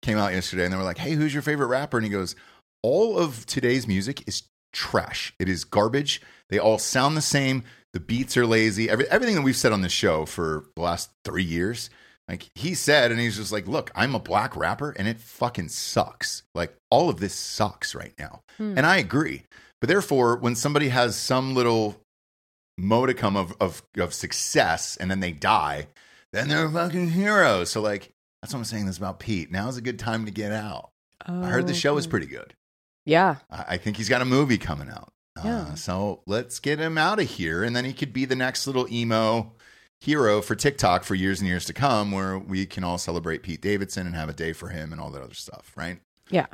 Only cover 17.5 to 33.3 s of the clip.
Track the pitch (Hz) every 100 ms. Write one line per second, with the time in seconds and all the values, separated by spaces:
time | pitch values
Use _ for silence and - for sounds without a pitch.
17.5 | - 104 - - - - - - - _
18.5 | - 214 190 151 190 98 139 147 69 -
19.5 | - - _ 120 196 - 139 120 117 120
20.5 | 117 147 147 143 123 120 104 - 131 135
21.5 | 127 120 113 107 98 _ _ _ _ _
22.5 | _ _ - 92 117 131 127 107 98 87
23.5 | 90 95 80 _ - 87 - 95 - -
24.5 | 151 101 82 - - 92 95 90 76 98
25.5 | 107 73 73 76 _ _ - _ 101 131
26.5 | 151 160 165 170 170 175 170 202 214 160
27.5 | 98 87 113 107 101 - _ _ _ -
28.5 | 131 110 110 98 87 95 92 - 101 78
29.5 | 92 110 127 120 110 110 113 107 95 104
30.5 | 107 107 76 - _ _ _ - 180 180
31.5 | 123 - 135 143 147 165 110 69 65 50
32.5 | _ _ _ _ _ - 160 185